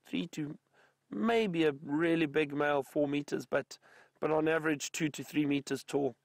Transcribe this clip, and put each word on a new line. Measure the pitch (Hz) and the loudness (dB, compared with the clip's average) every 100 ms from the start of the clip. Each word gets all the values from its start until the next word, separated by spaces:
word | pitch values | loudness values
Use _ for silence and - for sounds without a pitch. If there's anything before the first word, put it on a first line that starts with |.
| - | -6
three | - 180 | -6 -6
to | - 147 156 _ _ _ _ _ | -6 -8 -10 _ _ _ _ _
maybe | 208 220 233 220 165 | -4 0 2 2 2
a | 156 139 151 | 2 0 -4
really | 147 170 165 156 | 0 2 2 2
big | 147 147 | 2 0
male | 143 147 143 | 0 2 2
four | 139 156 147 | 0 0 2
meters, | 143 143 - 127 | 0 -2 -6 -2
but, | 143 127 - - - - _ | -2 -2 -14 -20 -20 -20 _
but | 151 | 0
on | 156 156 | 2 2
average | 160 156 147 - | 2 2 -2 -4
two | - 156 | -2 -4
to | - | -4
three | 135 151 147 | -4 0 2
meters | 143 - 135 - | 0 0 -6 -2
tall. | 139 139 120 | -2 -2 -4